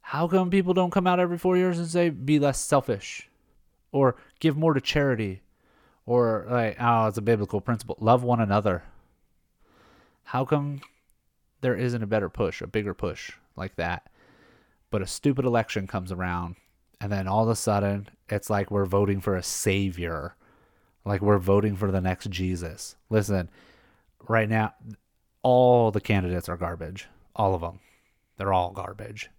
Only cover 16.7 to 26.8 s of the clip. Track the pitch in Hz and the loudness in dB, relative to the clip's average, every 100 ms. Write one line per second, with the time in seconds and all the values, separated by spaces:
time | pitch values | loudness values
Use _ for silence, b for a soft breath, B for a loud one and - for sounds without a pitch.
16.7 | _ _ _ 104 101 95 101 113 113 - | _ _ _ -6 -4 -2 0 2 0 0
17.7 | 101 101 101 101 _ _ 104 - 104 98 | 2 2 -2 -6 _ _ -6 -2 -2 0
18.7 | 104 98 98 101 98 101 95 87 - - | -2 0 2 2 0 0 -2 -4 -4 0
19.7 | 98 98 87 85 82 71 - b b b | 0 0 -4 -6 -6 -10 -14 b b b
20.7 | b b b - 98 101 104 92 98 107 | b b b -4 0 4 4 6 4 4
21.7 | 98 101 95 92 90 - 90 92 90 82 | 0 0 0 0 -2 -6 -4 -4 -4 -8
22.7 | 80 - - _ 110 101 98 87 b b | -12 -16 -18 _ 0 2 -2 -2 b b
23.7 | b b b b _ - 113 107 110 107 | b b b b _ -2 0 2 0 0
24.7 | - 117 107 _ _ _ _ 127 127 127 | -4 -18 -20 _ _ _ _ 4 6 8
25.7 | 123 113 101 - 101 92 87 - 87 87 | 6 4 0 0 0 2 -4 -4 -6 -6
26.7 | 85 | -6